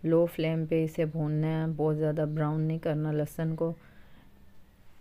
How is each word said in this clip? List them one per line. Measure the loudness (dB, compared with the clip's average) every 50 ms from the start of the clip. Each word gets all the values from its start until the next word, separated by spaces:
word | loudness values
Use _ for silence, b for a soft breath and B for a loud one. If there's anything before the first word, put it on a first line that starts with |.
| 2
लो | 4 4 4 4
फ्लेम | 4 2 -2 -2 0 0 0 0
पे | 0 0 0 0
इसे | 0 0 0 -2
भूनना | 0 0 -2 0 0 2 2 2
है, | 2 2 0 0
बहुत | -2 0 0 2 2 2
ज़्यादा | 2 2 0 2 0 0
ब्राउन | -2 0 0 0 0 0 0
नहीं | 0 0 0 -2
करना | -2 -2 0 0 0 0 0
लहसुन | 0 -2 -2 -4 -4 -2 -2 -2
को, | -2 -2 -2 -4 B B B B B B B B B B B B -20 -20 -20 -20 -20 -20 -20 -20 -20 -20 -20 -20 -20